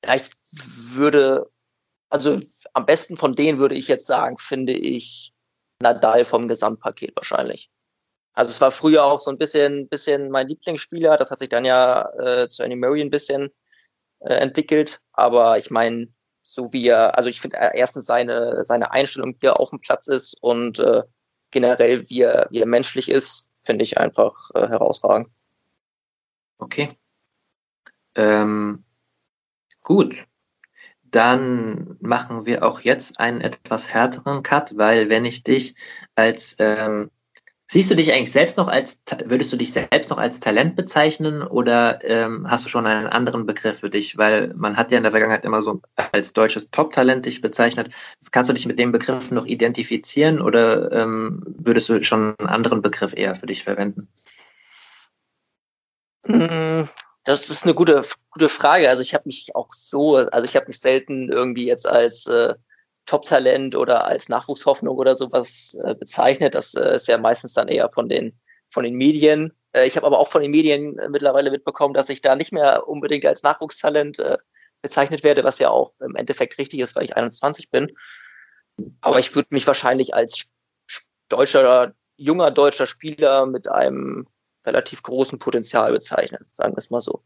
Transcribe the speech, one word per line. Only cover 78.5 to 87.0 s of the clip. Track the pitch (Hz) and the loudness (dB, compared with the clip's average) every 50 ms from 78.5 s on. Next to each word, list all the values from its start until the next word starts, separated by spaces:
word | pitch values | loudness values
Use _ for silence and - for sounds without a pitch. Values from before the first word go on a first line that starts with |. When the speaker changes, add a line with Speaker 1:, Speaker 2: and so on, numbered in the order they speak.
| _ _ _ _ _ - - - - _ | _ _ _ _ _ -16 -16 -16 -16 _
Speaker 1:
Aber | - - 147 135 | -2 2 2 2
ich | 127 - - | 2 0 -2
würd | 139 139 _ - | -4 -4 _ -2
mich | 139 - | -2 2
wahrscheinlich | - 135 - - 127 131 131 131 127 - | 2 0 2 2 0 2 2 0 -2 0
als | - 117 120 - - - _ _ _ _ _ _ _ _ _ | -2 -2 -2 -4 -12 -14 _ _ _ _ _ _ _ _ _
sch-, | - - _ _ _ _ _ _ | -16 -16 _ _ _ _ _ _
deutscher, | - - 135 139 - 143 135 123 127 127 123 117 - _ _ _ _ | 0 0 0 4 4 4 6 6 6 6 4 2 -4 _ _ _ _
junger | _ 143 139 156 180 175 156 | _ -2 -2 0 2 2 2
deutscher | 135 151 143 143 139 - 135 | 4 4 4 4 4 0 -4
Spieler | 123 - _ - 156 151 147 156 143 135 135 135 | -4 -4 _ -14 -14 -4 0 2 4 4 4 2
mit | 131 131 127 - - | 0 -2 -8 -6 -2
einem | - - - 131 135 135 - 135 139 - - _ _ _ _ _ _ _ _ | 0 2 2 0 0 -4 -8 -8 -8 -10 -12 _ _ _ _ _ _ _ _
relativ | - - - 123 - - - _ | -2 -2 -2 -2 -4 -12 -18 _
großen | - 117 127 135 131 - - | -4 0 0 0 -2 -4 -8
Potenzial | - - - 123 113 - - 117 110 110 120 | -8 -4 -4 -4 -4 -2 -2 0 0 2 0
bezeichnen, | - - - - - - - - - - _ _ | -2 -4 -4 -4 -4 -4 -4 -6 -14 -18 _ _
sagen | _ - - - | _ -6 -6 -6
wir | - | -8
es | - _ | -10 _
mal | - 120 | -8 -6